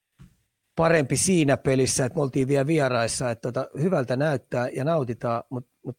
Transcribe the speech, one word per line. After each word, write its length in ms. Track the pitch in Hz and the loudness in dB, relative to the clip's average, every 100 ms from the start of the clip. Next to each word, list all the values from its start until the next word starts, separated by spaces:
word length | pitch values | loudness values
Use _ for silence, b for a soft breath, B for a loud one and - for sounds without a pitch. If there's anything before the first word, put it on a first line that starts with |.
| _ _ - _ _ _ _ - | _ _ -20 _ _ _ _ 0
parempi 420 | 165 165 135 135 | 4 4 2 0
siinä 400 | 185 185 143 131 | 2 2 4 2
pelissä, 480 | 143 131 127 - 127 | 2 2 2 0 -2
että 100 | 165 | -2
me 40 | |
oltiin 260 | 139 139 131 | -2 0 0
vielä 200 | 139 135 | 0 2
vieraissa, 640 | 160 131 120 113 - 127 | 2 2 0 0 -2 -4
että 200 | 113 127 | -4 -4
tota, 180 | 117 - - | -6 -6 -2
hyvältä 340 | 175 175 120 127 | 0 0 0 0
näyttää 520 | 156 139 - 127 123 | 0 -2 -4 -4 -4
ja 140 | - | -4
nautitaan, 600 | 139 165 120 117 123 117 - | -2 0 -2 -4 -4 -4 -6
mut, 180 | 127 - _ | -10 -12 _
mut 120 | - | -14